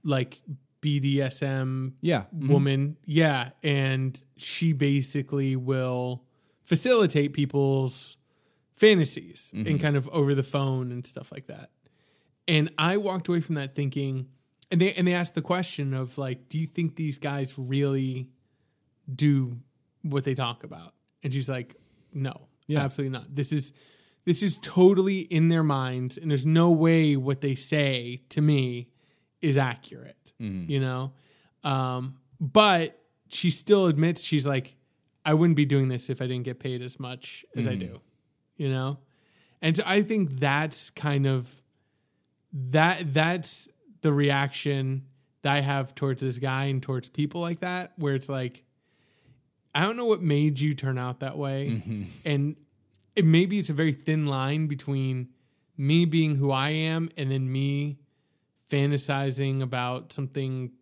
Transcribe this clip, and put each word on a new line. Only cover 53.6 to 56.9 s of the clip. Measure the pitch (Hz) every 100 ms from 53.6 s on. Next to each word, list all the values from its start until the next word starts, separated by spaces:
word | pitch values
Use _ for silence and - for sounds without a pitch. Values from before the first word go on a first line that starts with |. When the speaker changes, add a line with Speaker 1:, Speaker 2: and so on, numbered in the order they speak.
| 185
Speaker 1:
a |
very | 147 160
thin | 139 - 156 147
line | 135 131 151 156
between | 139 - 139 131 127 127 _ _ _ _ -
me | 139 160
being | 175 165 160 143
who | 139
I | 131 139
am | 156 160